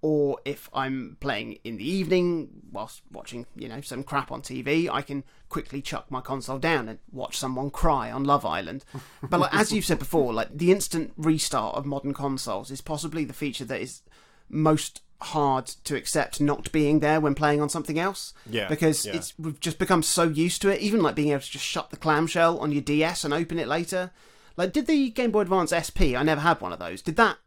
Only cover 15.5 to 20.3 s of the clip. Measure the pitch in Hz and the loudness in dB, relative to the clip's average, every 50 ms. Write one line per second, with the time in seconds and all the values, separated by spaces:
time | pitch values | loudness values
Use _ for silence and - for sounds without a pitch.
15.5 | 135 131 123 - - - - - 147 123 - - - 156 135 - - - 147 147 | 2 2 -2 -6 -14 -12 -8 -4 -4 -4 -4 -2 0 0 0 -2 -2 0 2 2
16.5 | 143 - - - - 160 151 143 151 156 151 147 156 156 151 151 139 143 151 147 | 2 0 -4 -2 0 2 4 6 4 4 4 4 4 4 4 2 2 4 2 2
17.5 | 147 147 151 143 - 165 147 - 151 156 175 190 196 - - - - - - 110 | 4 4 2 0 -2 -4 -4 -2 -2 -2 -2 -2 -4 -6 -10 -14 -14 -18 -16 -6
18.5 | 110 117 101 95 151 147 170 156 - - - 104 101 170 - - - - 160 160 | -4 -4 -2 0 0 2 4 4 4 2 -2 -4 -4 -6 -8 -8 -12 -8 -8 -8
19.5 | 147 - - 175 - - 185 - 190 170 156 - - - 170 165 | -8 -4 -4 -6 -2 -2 2 4 4 4 4 2 2 4 2 2